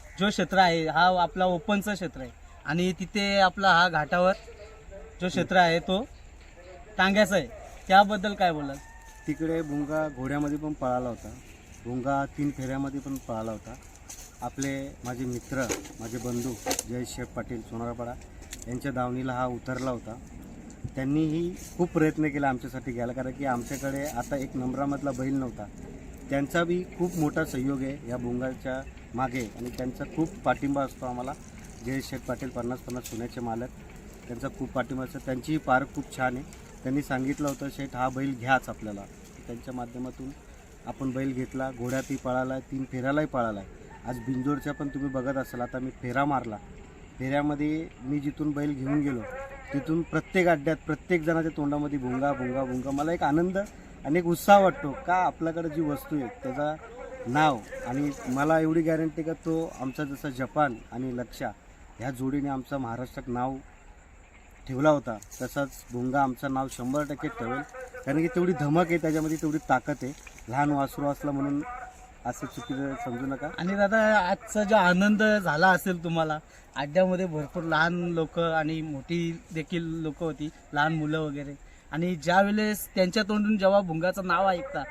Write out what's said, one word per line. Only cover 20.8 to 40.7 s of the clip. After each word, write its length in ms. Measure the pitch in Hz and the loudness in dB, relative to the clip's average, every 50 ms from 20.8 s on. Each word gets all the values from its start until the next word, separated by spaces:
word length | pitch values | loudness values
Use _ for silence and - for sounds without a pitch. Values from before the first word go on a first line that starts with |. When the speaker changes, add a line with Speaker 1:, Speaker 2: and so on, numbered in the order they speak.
| - - - | -12 -8 -6
Speaker 2:
त्यांनीही 640 | - 135 131 143 156 160 156 151 165 170 175 185 - - - - | -4 0 2 2 2 2 2 2 0 -2 -2 -4 -6 -10 -8 -2
खूप 140 | - 175 170 | -2 0 0
प्रयत्न 380 | - 170 156 156 151 151 156 151 | 4 4 4 4 4 2 0 0
केला 200 | 139 147 143 139 | 0 2 2 2
आमच्यासाठी 440 | 131 123 143 131 123 131 120 135 120 | 2 0 -4 -8 -10 -8 -6 -6 -4
घ्यायला, 200 | 120 120 120 120 | -4 -4 -4 -4
कारण 200 | 131 127 131 123 | -4 -4 -6 -6
की 120 | 135 139 | -4 -2
आमच्याकडे 600 | 135 123 120 117 120 139 127 135 139 135 139 139 | -2 0 -2 -2 -4 -6 -6 -4 -4 -4 -4 -4
आता 320 | 147 123 120 120 - 143 | -4 -4 -4 -4 -2 -4
एक 200 | 139 131 135 - | -4 -4 -4 -4
नंबरामधला 540 | 135 123 127 127 131 143 139 143 139 139 139 | -4 -4 -2 -2 -2 -2 -2 -2 -2 -2 -2
बैल 240 | 131 120 131 135 139 | -2 -2 -2 0 0
नव्हता. 300 | 135 131 120 107 107 104 98 - - - - - - - - - - - - | 0 -2 -2 -6 -8 -10 -12 -12 -12 -14 -14 -14 -14 -14 -14 -14 -14 -6 -2
त्यांचा 340 | 139 139 143 135 - 170 170 | 0 0 0 2 2 2 2
बी 200 | 170 180 180 180 - - - | 2 2 0 -2 -4 -4 -2
खूप 180 | 180 180 175 | -2 -2 0
मोठा 280 | 175 151 147 147 165 160 | 2 0 2 2 0 0
सहयोग 380 | 156 - 131 127 135 139 131 131 | 0 -2 -2 0 0 0 0 -2
आहे 260 | 135 139 147 147 117 | -4 -6 -6 -6 -6
या 80 | 120 | -6
भुंगाच्या 680 | 123 120 120 123 123 127 131 131 - - 135 127 131 135 - - - - - - | -4 -4 -2 -2 -2 -2 -4 -4 -6 -6 -6 -6 -6 -6 -10 -14 -16 -14 -8 -4
मागे 380 | 117 131 127 120 131 120 104 - | -2 -2 -2 -2 -2 -4 -4 -6
आणि 140 | 117 117 123 | -8 -8 -8
त्यांचा 340 | 117 123 127 127 123 - 143 | -6 -4 -4 -4 -6 -6 -8
खूप 240 | 135 - - 160 165 - - - | -6 -2 -2 -2 -2 -4 -2 0
पाठिंबा 380 | 143 123 120 143 139 139 143 135 | 0 2 2 0 0 0 0 0
असतो 240 | 123 - - 135 | -2 -4 -8 -8
आम्हाला. 260 | 127 123 123 123 131 151 - - - - - - - - - 113 | -8 -6 -6 -6 -8 -8 -10 -12 -16 -16 -16 -16 -16 -16 -10 -8
जयेश 240 | 120 131 135 123 - | -6 -4 -4 -6 -6
शेठ 100 | 135 127 | -8 -8
पाटील 280 | - - 127 110 139 127 | -6 -4 -4 -4 -6 -6
पन्नास 300 | 123 123 117 120 127 120 | -6 -4 -4 -4 -4 -6
पन्नास 260 | - - 123 123 113 | -8 -8 -8 -8 -8
सोन्याचे 360 | - 123 107 117 120 - 131 | -8 -8 -8 -8 -8 -6 -6
मालक, 280 | 120 117 113 113 120 127 - - - - - - - - - - - - | -4 -4 -4 -4 -4 -6 -10 -12 -16 -16 -16 -16 -16 -16 -18 -16 -14 -12
त्यांचा 200 | 120 117 135 135 | -10 -8 -8 -8
खूप 220 | - - 135 120 | -6 -6 -8 -4
पाठिंबा 340 | - 131 123 120 135 131 131 | -2 -2 -2 -2 -4 -6 -6
असतो. 140 | 123 - 135 | -6 -8 -8
त्यांचीही 400 | - - 127 127 120 - 156 151 | -6 -4 -4 -4 -2 -2 -2 -2
पार्क 360 | - - 127 127 139 - - | 2 4 4 4 2 0 -4
खूप 220 | 143 135 - - | -8 -8 -8 -4
छान 200 | - 131 127 123 | -2 0 0 0
आहे. 80 | 131 147 - - - - - - - - | -2 -6 -10 -14 -18 -18 -18 -16 -8 -4
त्यांनी 200 | 131 131 147 139 | -2 0 0 0
सांगितलं 460 | - 139 127 131 131 143 147 147 143 | 0 -2 -2 0 -2 -2 -2 -2 -2
होतं, 200 | 139 127 143 139 | -2 -4 -6 -8
"शेठ, 280 | 127 - 139 135 127 | -6 -8 -8 -8 -2
हा 120 | 123 127 131 | -2 0 0
बैल 260 | 127 131 139 139 135 120 | 0 -2 -2 -2 -4 -2
घ्याच 280 | 113 127 135 127 - - | 2 4 4 4 4 0
आपल्याला." 320 | 110 - 110 107 101 101 98 95 - - - - - - - | -8 -8 -8 -8 -8 -8 -10 -12 -16 -18 -20 -18 -18 -16 -12
त्यांच्या 280 | - 120 117 - 135 - | -12 -12 -10 -10 -8 -8
माध्यमातून 560 | 127 120 120 120 127 127 127 123 - 131 131 147 - - - - - - - | -6 -8 -8 -8 -8 -8 -8 -8 -10 -12 -12 -12 -14 -16 -20 -20 -20 -20 -20